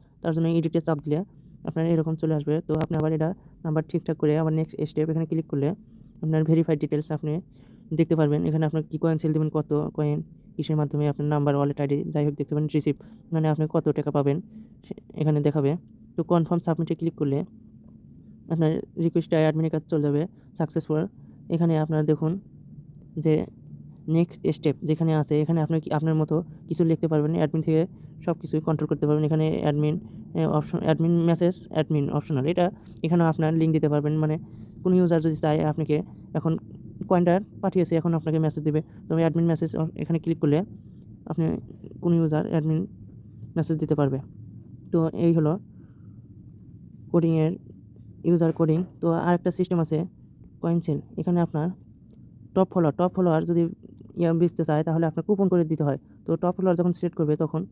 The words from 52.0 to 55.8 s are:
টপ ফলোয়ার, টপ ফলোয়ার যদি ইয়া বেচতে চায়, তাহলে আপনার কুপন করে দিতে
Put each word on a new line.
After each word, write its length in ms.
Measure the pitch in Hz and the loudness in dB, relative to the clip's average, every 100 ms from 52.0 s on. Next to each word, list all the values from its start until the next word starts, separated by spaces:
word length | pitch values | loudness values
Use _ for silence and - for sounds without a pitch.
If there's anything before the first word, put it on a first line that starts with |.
| - - - - - | -20 -20 -20 -20 -4
টপ 140 | 190 190 | 0 0
ফলোয়ার, 220 | 185 160 - | 2 2 2
টপ 160 | 180 - | 0 2
ফলোয়ার 300 | 180 160 165 | 2 2 2
যদি 240 | 170 170 - - - - - | 0 0 -2 -16 -20 -12 -2
ইয়া 180 | 170 | 0
বেচতে 320 | 165 170 - 160 | 2 2 0 0
চায়, 180 | 151 | 0
তাহলে 220 | 160 160 165 | 0 0 0
আপনার 180 | 160 | -2
কুপন 260 | 160 196 190 | 0 2 2
করে 160 | 180 160 | 2 2
দিতে 180 | 160 | 0